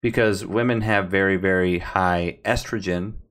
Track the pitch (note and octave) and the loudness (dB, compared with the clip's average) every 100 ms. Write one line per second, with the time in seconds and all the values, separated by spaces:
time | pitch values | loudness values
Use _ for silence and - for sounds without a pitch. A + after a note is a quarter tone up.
0 | A#2+ A#2 A2 G2 - G#2 A#2+ A#2 G#2+ G#2 | -2 2 2 2 -2 -2 0 0 2 0
1 | F#2 F#2+ G2 F#2+ F#2+ F#2 F2+ F2 - G2+ | 2 2 2 2 2 2 2 0 -2 0
2 | F#2 F2 F2 - - A#2+ - A2+ F#2 F2 | 2 2 -2 -6 -2 -2 -2 -6 -4 -4
3 | F#2+ A2+ - | -4 -10 -18